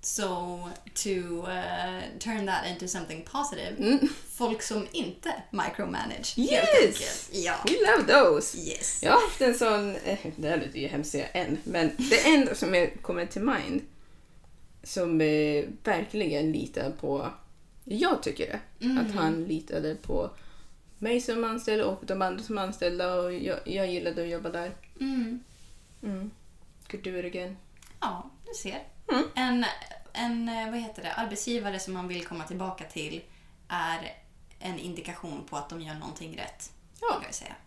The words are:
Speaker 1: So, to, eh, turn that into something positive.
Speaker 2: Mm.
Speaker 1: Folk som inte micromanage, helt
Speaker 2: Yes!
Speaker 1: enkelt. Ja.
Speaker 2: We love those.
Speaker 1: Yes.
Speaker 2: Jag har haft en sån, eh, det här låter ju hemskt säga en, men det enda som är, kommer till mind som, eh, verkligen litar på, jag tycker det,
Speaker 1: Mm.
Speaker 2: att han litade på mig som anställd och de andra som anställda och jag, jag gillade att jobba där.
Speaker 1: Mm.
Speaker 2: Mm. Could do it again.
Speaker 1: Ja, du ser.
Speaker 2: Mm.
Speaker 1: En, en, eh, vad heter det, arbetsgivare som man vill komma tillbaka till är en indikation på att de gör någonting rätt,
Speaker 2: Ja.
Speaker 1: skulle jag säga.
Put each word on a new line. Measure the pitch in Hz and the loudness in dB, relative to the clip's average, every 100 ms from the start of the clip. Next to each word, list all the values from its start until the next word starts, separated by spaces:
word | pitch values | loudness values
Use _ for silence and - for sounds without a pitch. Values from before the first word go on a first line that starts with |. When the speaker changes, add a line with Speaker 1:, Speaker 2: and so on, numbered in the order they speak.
Speaker 1:
So, | - - 196 180 180 175 175 190 - | -4 -2 -2 -2 -4 -6 -10 -12 -10
to, | - 208 190 175 170 175 | -4 -2 -2 -2 -6 -4
eh, | 185 175 175 180 185 - - | -4 -4 -2 -4 -4 -8 -8
turn | 220 220 196 | -4 -2 0
that | 180 170 | 0 0
into | 175 185 | -4 -4
something | 175 165 160 170 | -4 -6 -8 -6
positive. | 277 294 160 170 196 | -4 -4 -4 -8 0
Speaker 2:
Mm. | 208 277 277 - - | 4 6 4 0 -10
Speaker 1:
Folk | - 233 220 | -2 0 0
som | - 214 190 | -2 -2 -2
inte | 339 190 180 339 - - | -4 -6 -4 -6 -6 -4
micromanage, | - - - 202 180 - - - - | -2 -2 -2 -4 -2 -4 -4 -4 0
helt | 254 | 4
Speaker 2:
Yes! | 622 659 571 | 6 8 10
Speaker 1:
enkelt. | 269 - - - - | 8 6 -2 -4 -6
Ja. | 392 175 - - | -4 -2 0 2
Speaker 2:
We | 381 415 277 | 4 8 6
love | - | 8
those. | 277 214 147 - 180 | 10 10 8 2 -4
Speaker 1:
Yes. | 160 - - - | -6 -4 -2 0
Speaker 2:
Jag | - | 8
har | 466 | 8
haft | 440 - | 8 4
en | 262 | 4
sån, | 233 233 208 202 190 | 6 4 4 2 -2
eh, | - 196 - 156 | -2 -4 -4 -4
det | 156 | 0
här | 165 | 0
låter | - - | -2 -4
ju | 139 | -4
hemskt | 143 151 | -2 -2
säga | 139 - | -4 -2
en, | - 180 - | -2 -2 -2
men | - 180 160 - | -2 2 2 2
det | 254 226 277 | 4 6 8
enda | 311 262 - | 8 6 2
som | - 185 | 2 4
är, | 170 - | 2 0
kommer | - 175 175 | -6 -4 -4
till | - | -2
mind | 220 226 - - - - - - - - - - - - | 0 0 0 -4 -4 -18 -20 -20 -20 -20 -20 -20 -20 -18
som, | - - 175 165 | -8 -2 2 4
eh, | 156 151 151 147 147 208 | 6 6 4 2 0 -4
verkligen | - 180 214 214 185 147 156 | 0 0 0 0 0 2 2
litar | 156 - - 135 | 0 -2 -2 -4
på, | - - 139 - - - - - - | -4 -2 -2 -2 -8 -18 -20 -20 -20
jag | - 208 349 320 | -6 0 2 2
tycker | - - - 208 - - | 0 -4 -4 -6 -10 -4
det, | 240 | 0
Speaker 1:
Mm. | 262 226 | 2 2
Speaker 2:
att | 202 | 2
han | 160 160 | 0 0
litade | 170 160 - 160 156 156 | -2 -4 -4 -4 -4 -6
på | - 180 185 - - - - - - - | -2 -2 -2 -6 -16 -16 -18 -20 -20 -6
mig | 214 240 | 0 0
som | 240 233 | 0 0
anställd | 226 226 226 214 | 0 -2 0 2
och | 208 190 - | 2 -2 -2
de | 190 | 0
andra | 190 185 | 0 -2
som | 220 214 | -4 -4
anställda | 190 202 175 175 180 180 | -4 0 0 2 0 2
och | 180 | 0
jag, | 180 - - - | -2 -2 -4 -2
jag | 190 190 | 0 0
gillade | 175 170 170 | 0 -2 -2
att | 170 | -4
jobba | 170 170 | -4 -4
där. | 175 175 196 - - | -4 -6 -8 -18 -6
Speaker 1:
Mm. | 269 262 226 240 - - - - - - | -2 0 -2 -4 -10 -20 -20 -20 -20 -12
Speaker 2:
Mm. | 208 196 202 - - - - - - | -8 -6 -8 -12 -20 -20 -20 -20 -14
Could | 202 | -10
do | 196 185 | -6 -6
it | 180 | -4
again. | 180 180 190 - - - - | -6 -8 -10 -16 -20 -20 -6
Speaker 1:
Ja, | 233 185 - - - | -6 -6 -12 -16 -14
du | |
ser. | - - 262 - - - | -10 -8 -8 -12 -16 0
Speaker 2:
Mm. | 262 302 - | 0 0 0
Speaker 1:
En, | 254 247 240 - - - - | 2 2 2 -2 -12 -16 -12
en, | - 240 233 233 | -4 -2 -2 -2
eh, | 226 220 | -2 -4
vad | 240 | -4
heter | 220 214 | -6 -8
det, | 170 | -6
arbetsgivare | - 226 202 - 233 202 190 | -4 -4 -4 -2 -2 -2 -4
som | 185 | -6
man | 185 180 | -6 -4
vill | 175 170 | -6 -6
komma | 170 | -8
tillbaka | 156 180 190 - | -8 -6 -6 -6
till | 160 - 156 160 - - - - - | -10 -8 -6 -8 -12 -20 -20 -20 -8
är | 175 165 165 - - - - - - | -4 -2 -2 -6 -12 -20 -20 -20 -12
en | 185 175 | -8 -8
indikation | 175 170 165 170 170 143 147 | -8 -8 -10 -10 -10 -10 -8
på | 147 | -8
att | 143 | -8
de | 165 | -10
gör | 156 156 | -10 -10
någonting | 156 156 160 160 | -10 -12 -12 -10
rätt, | - - - - - - | -12 -12 -18 -18 -20 -6
Speaker 2:
Ja. | 466 | -2
Speaker 1:
skulle | - - | -2 -4
jag | - | -10
säga. | - - | -10 -16